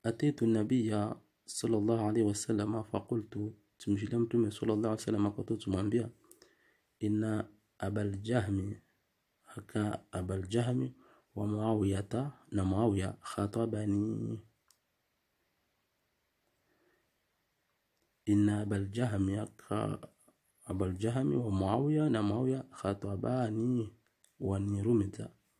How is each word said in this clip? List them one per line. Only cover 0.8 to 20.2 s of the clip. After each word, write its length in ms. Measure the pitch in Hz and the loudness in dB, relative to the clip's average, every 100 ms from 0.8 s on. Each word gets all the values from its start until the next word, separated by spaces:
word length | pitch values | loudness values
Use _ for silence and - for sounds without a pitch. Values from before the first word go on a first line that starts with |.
| 110 104 110 - _ _ - | 2 0 -2 -4 _ _ -12
صلى 300 | - 117 110 | -4 0 2
الله 200 | 107 113 107 | 2 2 2
عليه 160 | 113 | 2
وسلم 600 | 104 104 - 107 104 110 | 2 2 0 0 0 -4
فقلت"، 520 | - 104 - 120 104 104 107 - _ - | -2 -4 -2 -4 -4 -8 -8 -10 _ -8
tumshikia 400 | 101 101 104 117 | 0 0 0 0
Mtume 320 | 117 117 104 | 2 2 2
صلى 220 | - 110 | 0 0
الله 160 | 107 110 | 2 2
عليه 120 | 107 | 0
وسلم 240 | - 104 101 | 0 2 2
akatoa 300 | 101 101 110 | 0 -4 -4
tumwambia, 540 | 101 95 104 120 113 - _ - - _ _ _ _ - | 0 0 2 0 -2 -8 _ -20 -20 _ _ _ _ -4
"إن 420 | 104 107 110 107 107 - _ - | 0 2 2 -2 -4 -10 _ -6
أبا 220 | 98 104 | -4 -2
الجهم، 800 | 101 98 107 123 101 98 101 104 _ _ _ _ _ _ | -2 -4 0 0 2 -2 -2 -8 _ _ _ _ _ _
haka 600 | - 107 - 110 104 - - | -18 -16 -6 -2 -2 -2 -8
Aba 220 | 95 92 | -6 -4
al-Jahmi 600 | 95 92 117 120 127 127 - - _ _ | -4 0 0 2 0 -2 -8 -20 _ _
wa 120 | 101 104 | -6 -2
Muawiyata, 840 | 107 110 107 98 98 98 117 143 - - | 0 2 2 2 0 -2 -4 -4 -8 -6
na 120 | 101 | -2
Muawiya, 480 | 95 95 117 98 95 - | 0 2 2 2 -2 -6
khatabani." 1160 | - - 101 113 113 107 104 101 110 110 113 110 - _ _ _ _ _ _ _ _ _ _ _ _ _ _ _ _ _ _ _ _ _ _ _ 359 _ _ _ _ _ _ _ _ _ _ _ _ _ - | -8 -4 -2 -2 -2 -2 0 0 0 -4 -4 -8 -12 _ _ _ _ _ _ _ _ _ _ _ _ _ _ _ _ _ _ _ _ _ _ _ _ _ _ _ _ _ _ _ _ _ _ _ _ _ 2
إن 200 | 104 104 | 4 6
أبا 280 | 104 104 101 | 2 0 -2
الجهم، 540 | 98 113 123 101 95 104 | -2 -2 0 2 0 0
haka 720 | - - - 107 107 101 - _ | -6 -10 -6 -2 -2 -4 -10 _